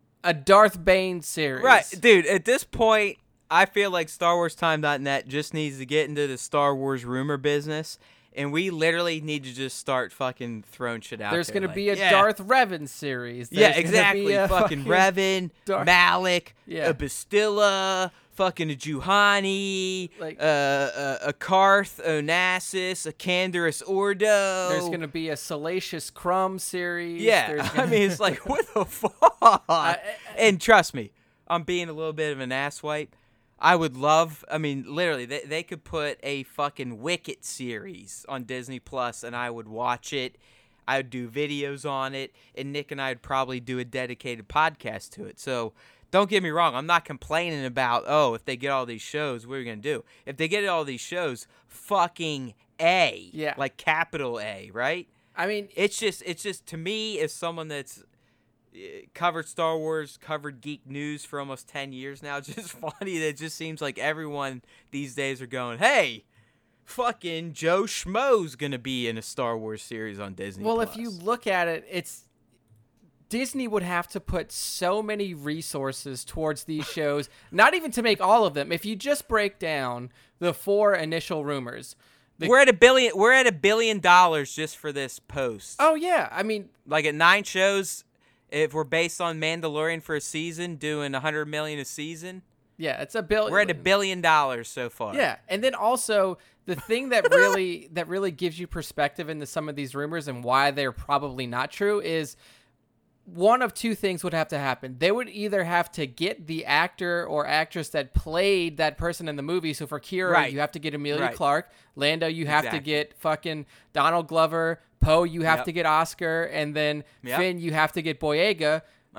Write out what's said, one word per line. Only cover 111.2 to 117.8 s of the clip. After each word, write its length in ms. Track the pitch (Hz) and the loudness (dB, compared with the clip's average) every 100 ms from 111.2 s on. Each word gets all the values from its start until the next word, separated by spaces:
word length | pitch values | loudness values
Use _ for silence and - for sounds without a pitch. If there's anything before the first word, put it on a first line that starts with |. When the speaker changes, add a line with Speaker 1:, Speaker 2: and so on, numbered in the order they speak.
Speaker 2:
Right. 100 | 131 | -2
Speaker 1:
Clarke. 340 | 117 147 151 - _ _ | 0 0 0 -2 _ _
Lando, 320 | - 143 160 160 | -2 0 0 -2
you 200 | 165 147 | -2 2
have 180 | 151 | 2
Speaker 2:
Exactly. 140 | 131 151 | 2 -4
Speaker 1:
to 40 | |
get 300 | 143 151 147 - | -2 -2 -2 -4
fucking 480 | 160 156 165 156 139 - _ | -4 -2 -4 -8 -10 -20 _
Donald 340 | 147 151 170 160 | 2 2 2 0
Glover. 540 | 160 160 165 165 160 _ _ | 2 2 2 -2 -4 _ _
Poe, 240 | 151 160 | 4 6
you 200 | 175 165 | 4 0
have 160 | 160 160 | 2 2
Speaker 2:
Yep. 60 | |
Speaker 1:
to 60 | - | 0
get 140 | 165 | 0
Oscar. 580 | 160 156 165 - 170 165 160 | 2 2 2 -2 -2 -2 -2
And 240 | 156 151 | -2 -2
then 280 | 151 151 151 - _ | 0 -2 -2 -10 _
Speaker 2:
Yep. 160 | 123 139 | -2 0
Speaker 1:
Finn, 200 | 185 180 | 0 -2
you 120 | 165 | -2
have 180 | 156 | 2